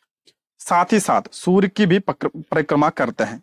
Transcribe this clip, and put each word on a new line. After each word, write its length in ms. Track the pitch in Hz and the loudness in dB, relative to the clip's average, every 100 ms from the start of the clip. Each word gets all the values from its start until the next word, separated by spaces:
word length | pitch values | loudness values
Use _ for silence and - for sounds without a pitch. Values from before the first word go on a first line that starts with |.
| _ _ _ _ _ _ | _ _ _ _ _ _
साथ 260 | - 175 180 | -2 0 2
ही 80 | 214 | 0
साथ 220 | - 117 - | 2 -2 -2
सूर्य 360 | - - 185 196 | -8 0 2 2
की 180 | - 202 | 0 2
भी 120 | 196 | 2
पक्र-, 440 | - - 151 160 160 | 0 -4 -6 -8 -6
परिक्रमा 400 | 160 151 147 151 | -4 0 2 0
करते 340 | - 123 110 | 0 -4 -2
हैं। 180 | 107 113 | -6 -6